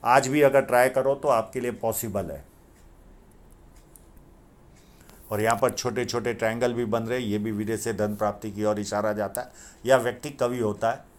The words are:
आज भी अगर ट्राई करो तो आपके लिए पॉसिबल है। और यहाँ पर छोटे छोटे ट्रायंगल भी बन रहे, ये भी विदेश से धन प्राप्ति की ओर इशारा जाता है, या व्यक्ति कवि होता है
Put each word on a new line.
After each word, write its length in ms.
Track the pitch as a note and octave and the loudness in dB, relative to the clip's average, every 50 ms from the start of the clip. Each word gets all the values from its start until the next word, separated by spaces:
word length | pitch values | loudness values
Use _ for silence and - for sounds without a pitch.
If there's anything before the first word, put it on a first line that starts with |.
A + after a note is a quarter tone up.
| - | 4
आज 260 | A2+ B2 C#3 C3 C3 | 6 6 6 6 4
भी 140 | C3+ D3+ D3 | 2 6 6
अगर 180 | C#3 C3 C#3 - | 6 6 4 2
ट्राई 260 | - B2 B2 B2 C3 | 4 4 4 4 4
करो 240 | B2+ C3 C3 C3+ C#3 | 2 0 0 0 0
तो 140 | C#3 - D3+ | 0 2 2
आपके 300 | B2+ A2+ A2 - - B2+ | 2 2 2 -2 -6 -6
लिए 100 | A#2+ B2 A2+ | -6 -6 -6
पॉसिबल 580 | - - A2+ A2 - - A2+ F#2+ G2+ F#2+ D#2+ | -4 -4 -4 -4 -2 -6 -6 -6 -6 -6 -6
है। 140 | D2 C#2+ - - - - - - - - - - - - - - - - - - - - - - - - - - - - - - - - - - - - - - - - - - - - - - - - - - - - - - - - - - | -10 -14 -16 -20 -20 -20 -20 -20 -20 -20 -20 -20 -20 -20 -20 -20 -20 -20 -20 -20 -20 -20 -20 -20 -20 -20 -20 -20 -20 -20 -20 -20 -20 -20 -20 -20 -20 -20 -20 -20 -20 -20 -20 -20 -20 -20 -20 -20 -20 -20 -20 -20 -20 -20 -20 -20 -20 -20 -12 -6
और 100 | G#2+ G#2 | -4 0
यहाँ 180 | G#2+ A2 A#2 G#2+ | 2 2 2 2
पर 120 | - B2+ | 2 0
छोटे 340 | G#2 - - B2+ A2 A2+ B2 | 0 0 -6 -4 -2 -2 -4
छोटे 280 | A#2+ - A#2+ G#2+ A#2+ A2+ | -2 -2 -2 -2 -2 -4
ट्रायंगल 380 | G#2+ A#2 A2 A2+ A#2 A#2+ B2 A#2+ | 0 -2 -2 0 0 0 0 0
भी 120 | A2+ A#2+ | 0 -2
बन 160 | A2 G#2+ A2+ A2+ | -2 -2 -2 -2
रहे, 160 | A2+ A#2+ B2+ | -2 -4 -4
ये 200 | B2 G#2+ G2+ G#2 | -2 -2 -2 -2
भी 140 | G#2 A2+ G#2+ | -2 -2 -4
विदेश 280 | G#2 G#2+ G#2 A2+ G#2 | -4 -4 -4 -4 -4
से 120 | - A#2 A2 | -4 -4 -2
धन 200 | F#2+ G#2+ G#2 G#2+ | -2 -2 -2 -2
प्राप्ति 360 | G#2 G#2+ G#2 G#2 G#2 - A2 G2 | -2 -2 -2 -2 -4 -10 -10 -6
की 120 | G2+ G#2 | -2 0
ओर 160 | G#2+ G#2+ G#2 | 0 0 0
इशारा 320 | G#2 G2+ G#2 G#2 G#2+ G#2+ G#2 | -2 -4 -2 -2 -2 -2 -2
जाता 260 | G#2 G#2 G2 - - | -2 -4 -4 -4 -8
है, 100 | B2 - - - - - - - - | -10 -10 -14 -20 -20 -20 -20 -10 2
या 120 | A#2 C3 B2+ | 4 4 4
व्यक्ति 320 | A#2 B2 A2+ A2 - G3+ C#3 | 4 2 -4 -4 -8 -12 -4
कवि 260 | - B2+ A#2+ B2 B2+ | -2 0 0 0 0
होता 320 | A#2+ G#2+ G#2 G2+ - A2+ | -2 -2 -2 0 0 -2
है 140 | A#2+ - - - _ | -2 -2 -6 -20 _